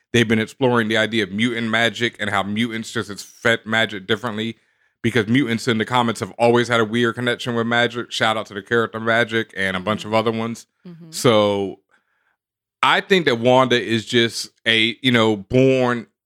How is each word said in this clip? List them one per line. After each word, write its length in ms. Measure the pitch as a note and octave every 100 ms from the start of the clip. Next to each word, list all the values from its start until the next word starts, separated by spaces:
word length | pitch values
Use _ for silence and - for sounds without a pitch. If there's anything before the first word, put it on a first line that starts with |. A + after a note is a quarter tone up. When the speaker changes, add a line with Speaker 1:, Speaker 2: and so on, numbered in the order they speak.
| _
Speaker 1:
they've 160 | A#2+ A2
been 100 | A2
exploring 500 | A2 - B2+ A#2+ G#2+
the 100 | A2
idea 240 | G#2+ A2+
of 100 | F#2+
mutant 360 | G2+ A#2+ A#2 A2+
magic 480 | A2+ A#2 G#2 A#2 -
and 80 | G#2
how 140 | G2+
mutants 500 | G2 G#2+ A#2 A2+ A2
just 180 | A#2+ G2
expect 560 | G2 - - A#2+ A2+ G#2+
magic 400 | A2+ A2 G#2 F#2
differently 500 | A2+ A#2+ G#2+ A2+ - _ _ _ _
because 260 | A#2 A#2 G#2
mutants 380 | B2+ A#2 A2+ C3
in 120 | A2
the 60 | G#2+
comics 340 | B2 A#2 G#2
have 120 | F#2+
always 360 | - A#2+ A#2+ A#2
had 120 | A#2
a 40 |
weird 300 | A2 A#2+ A#2
connection 400 | A#2+ B2 A2+ B2+
with 120 | A#2 A#2
magic. 440 | A#2 A#2+ A#2+ -
Shout 240 | - A2+ A2
out 80 | G2+
to 80 |
the 80 | G2+
character 380 | - A#2+ A2+ A2
Magic 540 | A2+ A2+ A2+ A2+ A2 -
and 200 | F#2+ F#2+
a 20 |
bunch 240 | F#2 G#2
of 80 | G#2+
other 200 | A2 A2+
ones. 340 | A2+ A2+ A2+ - _ F3+
Speaker 2:
Mm-hmm. 260 | E3 E3
Speaker 1:
So 680 | - B2+ G#2+ G#2 G2+ G2 - _ _ _ _ _ _ _ _ _ -
I 180 | C3+ F3
think 260 | - F#3 D3
that 120 | A#2
Wanda 420 | A#2+ B2+ B2+ A#2+
is 240 | G2+ A2+
just 460 | - A#2+ A#2 - - _ A#2
a, 300 | A2+ A2+ G2+
you 100 | C3
know, 240 | A#2+ A2 G#2
born 720 | - B2+ C3 C3 B2 A#2+ - _